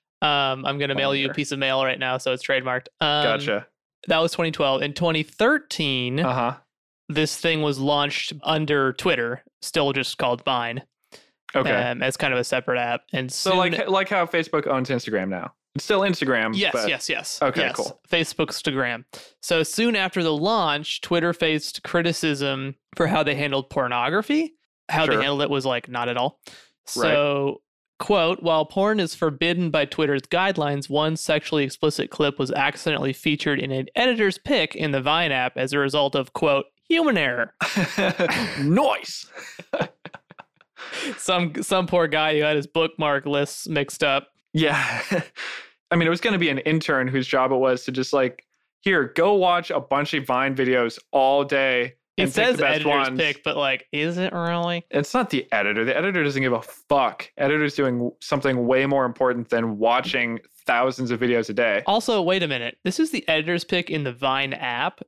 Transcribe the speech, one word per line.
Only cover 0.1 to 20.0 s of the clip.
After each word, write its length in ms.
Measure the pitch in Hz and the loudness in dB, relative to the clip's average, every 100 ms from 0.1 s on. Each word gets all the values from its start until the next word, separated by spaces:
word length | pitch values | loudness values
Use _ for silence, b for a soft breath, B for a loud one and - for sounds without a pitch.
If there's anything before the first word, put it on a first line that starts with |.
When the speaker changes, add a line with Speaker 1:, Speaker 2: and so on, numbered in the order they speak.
| - | -2
Speaker 1:
Um, 440 | 156 143 135 131 131 | 0 2 0 -2 -4
I'm 120 | 143 | -2
gonna 160 | 139 135 | -2 0
mail 180 | 139 | 0
you 120 | 139 135 | 0 -2
a 20 | |
Speaker 2:
Viner. 60 | |
Speaker 1:
piece 180 | 147 139 | -4 -4
of 80 | 139 | -2
mail 240 | 135 135 | 0 0
right 160 | 131 131 | 0 -2
now, 180 | 131 127 | -4 -2
so 140 | 135 | -2
it's 100 | 127 - | -2 0
trademarked. 420 | 131 127 127 - - | -2 0 -4 -6 -4
Um, 220 | 151 147 | 0 2
Speaker 2:
Gotcha. 440 | 139 113 143 104 - _ _ _ - | 2 0 -2 -4 -6 _ _ _ 0
Speaker 1:
that 100 | 160 | 2
was 120 | 165 | 2
twenty 200 | - 165 | 0 -2
twelve. 300 | 160 143 135 | 0 0 0
In 120 | 147 | -2
twenty 300 | 143 170 160 | -2 0 0
thirteen, 960 | 156 - 226 294 - - 147 131 123 139 | -2 0 2 2 -2 -4 -2 -2 -2 -2
Speaker 2:
Uh-huh. 340 | 131 127 120 135 _ _ _ _ - | 0 0 -2 -4 _ _ _ _ -6
Speaker 1:
this 280 | 147 151 - | -2 0 0
thing 240 | 170 160 | -2 0
was 160 | 147 135 | 0 0
launched 540 | 139 147 143 - - 156 | 0 2 0 -2 -6 -6
under 500 | 156 156 151 147 131 | -2 0 2 2 0
Twitter, 500 | - 180 131 117 123 - _ | 0 0 0 -2 -6 -12 _
still 300 | - 165 139 | -6 0 0
just 240 | 135 123 - | 0 -4 -2
called 260 | 127 120 | -2 -2
Vine, 400 | - 123 117 120 - _ _ B B B - 135 | -2 -2 -2 -8 -12 _ _ B B B -4 -2
Speaker 2:
Okay. 160 | 127 | 0
Speaker 1:
um, 300 | 107 120 123 | 0 -2 -2
as 140 | 131 - | -2 0
kind 160 | 143 | 0
of 60 | 127 | 0
a 40 | |
separate 360 | 120 127 127 123 | 0 -2 0 -2
app. 220 | 120 120 _ | -2 -4 _
And 180 | 139 127 | -6 -6
Speaker 2:
So, 240 | - 190 185 | -4 0 2
like, 180 | 180 170 | 2 0
Speaker 1:
soon 120 | 190 | 0
Speaker 2:
like 200 | 190 190 | 0 2
how 160 | 196 170 | 0 0
Facebook 400 | 170 160 151 - | 0 0 -2 0
owns 220 | 131 131 | 0 0
Instagram 380 | 123 - 104 95 | -4 -2 -2 -2
now. 240 | 92 90 - _ - | -6 -8 -14 _ -6
It's 80 | |
still 180 | - 196 | 0 2
Instagram, 520 | 196 175 131 120 110 107 | 2 0 0 0 0 0
Speaker 1:
Yes, 160 | 196 | -2
Speaker 2:
but 160 | 120 104 | 0 -2
Speaker 1:
yes, 180 | - - | -2 -4
yes. 300 | - - - | -6 -6 -2
Speaker 2:
Okay, 200 | 139 120 | 0 0
Speaker 1:
Yes. 140 | 123 123 | -2 -2
Speaker 2:
cool. 240 | - - _ | -6 -8 _
Speaker 1:
Facebookstagram. 960 | 170 156 - 151 - 160 135 123 117 - B B B | 0 0 -2 -4 -4 -4 -2 -2 -4 -10 B B B
So 180 | - 165 | -2 0
soon 340 | 151 - 233 | 0 0 2
after 280 | 208 | 2